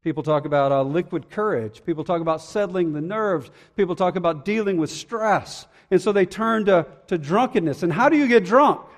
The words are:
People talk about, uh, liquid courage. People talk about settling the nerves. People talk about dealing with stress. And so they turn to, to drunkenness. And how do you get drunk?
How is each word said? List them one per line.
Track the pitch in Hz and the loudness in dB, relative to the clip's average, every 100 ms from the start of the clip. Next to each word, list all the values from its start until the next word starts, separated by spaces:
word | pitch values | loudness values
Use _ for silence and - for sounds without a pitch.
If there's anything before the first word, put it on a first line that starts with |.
People | 160 151 | -8 -4
talk | 147 151 | -2 -2
about, | 147 143 139 | 0 0 2
uh, | 139 | 2
liquid | 135 156 180 165 - | 0 -2 -4 -6 -8
courage. | - 214 147 110 - - | -4 -2 -2 -4 -8 -6
People | 156 | -6
talk | 156 170 | -2 -2
about | 165 160 | -2 -4
settling | - 208 202 185 170 | -4 -4 -2 0 -2
the | 151 | -2
nerves. | 160 214 214 165 123 - _ | -6 -2 0 -2 -4 -18 _
People | - 185 175 | -2 -2 0
talk | 185 175 | 0 0
about | 170 160 | -2 -2
dealing | 135 214 202 180 | -2 -2 0 0
with | 151 | -2
stress. | - - 226 220 175 - - - _ - | -6 -10 -4 0 0 -2 -14 -20 _ 0
And | 185 | 0
so | 220 | 2
they | 202 185 | 0 0
turn | 196 226 220 202 | -2 -2 0 2
to, | 185 156 - - | 2 2 -6 -6
to | 180 | -6
drunkenness. | 143 196 247 240 165 135 | 0 0 2 0 -2 -2
And | 175 | -2
how | 151 269 | 2 2
do | 311 | 4
you | 277 | 4
get | 240 | 4
drunk? | 180 233 285 - - | 4 4 4 2 -6